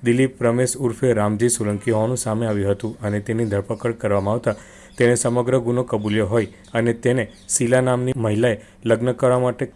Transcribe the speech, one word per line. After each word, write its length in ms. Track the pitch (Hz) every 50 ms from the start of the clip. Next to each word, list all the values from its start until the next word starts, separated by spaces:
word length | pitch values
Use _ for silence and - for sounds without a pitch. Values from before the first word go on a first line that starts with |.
| -
દિલીપ 400 | 120 120 123 131 131 131 - 120
રમેશ 340 | 117 117 120 131 123 - -
ઉર્ફે 360 | 139 120 113 - - 127 117
રામજી 360 | 107 104 104 107 104 117 120
સોલંકી 420 | 117 - 113 104 104 101 - -
હોવાનું 260 | 113 107 110 113 127 120
સામે 300 | - 117 110 110 117 113
આવ્યું 240 | 107 101 98 98
હતું 240 | 101 98 - 110 113 - -
અને 160 | 104 104 104
તેની 260 | 101 - 110 113 117
ધરપકડ 460 | 110 101 101 98 - 113 107 - 120
કરવામાં 420 | 117 113 - 107 101 101 98 101 107
આવતા 220 | 120 - 113 104 - - - - - - - - -
તેણે 180 | 120 117 123
સમગ્ર 440 | 120 - 123 120 123 120 120 127 131
ગુનો 240 | 117 117 120 123 127
કબૂલ્યો 440 | 123 - 110 104 107 104 110 107 92
હોય 200 | 104 120 107 95 - - - - -
અને 200 | 117 117 117 117
તેને 340 | 113 - 123 123 131 110 101 - - - -
શીલા 320 | - - 123 117 123 131
નામની 320 | 127 127 127 123 123 127 131
મહિલાએ 420 | 131 113 110 104 107 117 123 110 104 - - - - -
લગ્ન 260 | 113 113 110 120 123
કરવા 280 | 123 120 - 127 123 127
માટે 320 | 127 123 120 - 139 123 -